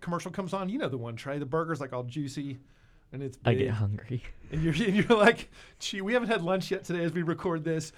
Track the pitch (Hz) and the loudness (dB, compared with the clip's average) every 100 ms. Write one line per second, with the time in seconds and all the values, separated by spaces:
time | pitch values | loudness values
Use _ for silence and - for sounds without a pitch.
0 | - 170 180 170 190 196 185 254 165 123 | -4 -4 -4 -6 -4 -4 -4 -4 -4 -4
1 | 117 113 139 143 143 160 165 147 131 127 | -6 -8 -6 -6 -2 -2 -2 -4 -4 -6
2 | 123 151 143 151 143 127 - _ - - | -6 -6 -6 -6 -8 -10 -16 _ -20 -20
3 | _ 127 139 - - 127 - 107 101 104 | _ -10 -10 -2 4 4 4 0 0 -2
4 | - 123 - - - 156 160 156 220 202 | -4 -6 -6 -14 -8 -2 0 2 4 4
5 | - 220 208 - - - - - - 196 | 6 8 8 6 0 -18 -20 -12 -10 -6
6 | 190 247 226 220 170 190 - 185 - 175 | 0 2 2 0 2 0 0 -4 -2 -2
7 | 170 170 165 160 190 165 156 160 156 | 0 0 0 0 -2 0 0 -2 -4